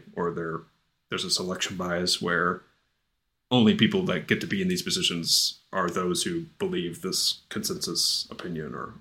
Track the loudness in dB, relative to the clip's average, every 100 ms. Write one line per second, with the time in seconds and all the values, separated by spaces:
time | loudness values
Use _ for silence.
0 | -8 -4 -4 -2 -4 -6 -10 _ _ _
1 | -6 -4 -2 -2 -2 -2 -4 -2 -2 0
2 | 2 0 2 2 2 0 -6 _ _ _
3 | _ _ _ _ 2 6 6 8 4 4
4 | 0 0 0 0 0 -2 0 0 -2 0
5 | 0 0 2 2 2 -2 _ -2 0 0
6 | 0 0 0 -4 -6 -4 -2 0 -4 -4
7 | -4 0 0 -2 -6 -6 -4 -4 -4 0
8 | 0 0 -4 -10 -8 -8 -8 -8 -10 -12